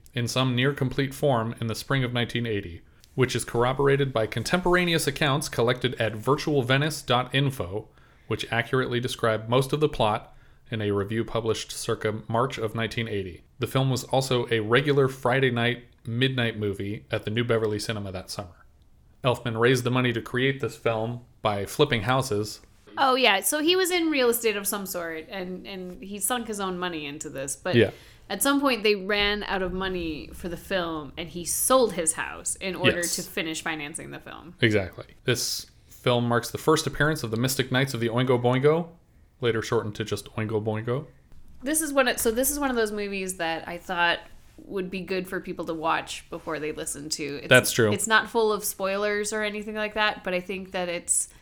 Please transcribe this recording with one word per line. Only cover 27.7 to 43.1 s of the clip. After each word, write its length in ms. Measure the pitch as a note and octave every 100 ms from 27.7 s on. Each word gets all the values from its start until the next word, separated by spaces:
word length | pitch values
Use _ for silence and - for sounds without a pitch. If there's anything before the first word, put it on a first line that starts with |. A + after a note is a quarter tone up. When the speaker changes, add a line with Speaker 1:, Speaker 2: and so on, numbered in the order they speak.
Speaker 1:
Yeah. 160 | B2+ G2 - - - -
Speaker 2:
at 120 | G3
some 160 | C#4 C#4+
point, 260 | C#4 A#3
they 100 | G#3+
ran 480 | G#3 F#3 G#3 G3+ G#3
out 180 | - F#3+
of 140 | F#3
money 560 | F#3 F#3+ F#3 E3 D3+ -
for 160 | - F#3
the 80 | E3+
film, 560 | - F#3+ E3+ D#3+ C#3+ -
and 100 | E3
he 160 | E3+
sold 480 | D#3+ - - C4 A#3
his 220 | - D#3+
house 420 | - C#2+ E2+ - -
in 180 | F#3+
order 260 | E3+ F#3 F3
Speaker 1:
Yes. 160 | E3+ -
Speaker 2:
to 60 |
finish 380 | F3+ - D#3+ D#3+
financing 520 | E3 D#3 D3 - C#3
the 60 | C#3+
film. 360 | - - D#3+ -
Speaker 1:
Exactly. 420 | A#2 G#2 F2+ - - -
This 420 | - A#2+ - - - - -
film 360 | - B2+ A#2+ A#2+
marks 240 | A#2+ -
the 60 | -
first 300 | - D#3 C#3+
appearance 360 | - D3 D#3
of 80 | A2+
the 60 | A2
Mystic 340 | C3 - B2
Knights 220 | C3 C3+
of 80 | A#2
the 80 | A2+
Oingo 340 | A#2 B2+ B2
Boingo, 460 | B2 B2+ C#3+ E3 E3+ - _ _ _ _
later 180 | A#2+ A2
shortened 340 | - A#2 G#2+ -
to 80 |
just 240 | G#2+ G2 -
Oingo 300 | - G#2+ A2
Boingo. 400 | A2 G#2+ A#2 C3 D#3+ - _ - - -
Speaker 2:
This 200 | B3+ D#4
is 100 | D#4
one 160 | C#4 B3
of, 100 | -
so 120 | A#3
this 200 | A3+ C4
is 80 | D4
one 120 | C#4
of 60 | A#3+
those 160 | A3
movies 440 | G#3 G3+